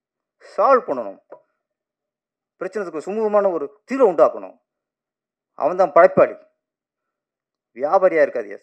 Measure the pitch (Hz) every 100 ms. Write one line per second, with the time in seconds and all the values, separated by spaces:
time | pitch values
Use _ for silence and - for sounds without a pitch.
0 | _ _ _ _ - - 220 262 - 135
1 | 104 - _ - _ _ _ _ _ _
2 | _ _ _ _ _ _ 180 220 180 156
3 | 143 214 214 208 196 170 143 _ _ 269
4 | 233 165 135 110 95 - _ _ _ _
5 | _ _ _ _ _ _ 143 180 180 170
6 | 185 180 143 - _ _ _ _ _ _
7 | _ _ _ _ _ _ _ 113 139 190
8 | 185 160 139 127 104 101